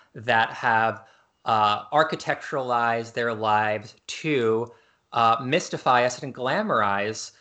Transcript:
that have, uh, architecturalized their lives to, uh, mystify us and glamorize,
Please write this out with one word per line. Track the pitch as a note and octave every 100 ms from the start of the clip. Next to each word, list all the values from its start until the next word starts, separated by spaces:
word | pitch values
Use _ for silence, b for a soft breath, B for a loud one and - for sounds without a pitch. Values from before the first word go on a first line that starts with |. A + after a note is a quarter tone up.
| B
that | - A2+ A2+ A2+
have, | - B2+ A2 A2+ G#2 b b b _ -
uh, | A2 G#2+ G#2 -
architecturalized | D3 D#3 D#3 - C#3+ - D3 B2+ A#2+ A#2 A#2 A2+
their | B2 A#2+
lives | A2 A2 G#2+ G#2+ G#2+ G#2 - -
to, | - D#3+ C#3+ A2+ A2+ A#2 b b b _
uh, | A#2+ A2+ A#2
mystify | B2+ E3 F3 D#3 - B2 A#2+
us | -
and | C#3 B2
glamorize, | B2+ E3 G#3+ B2 G#2 G2+ G#2 A2 - b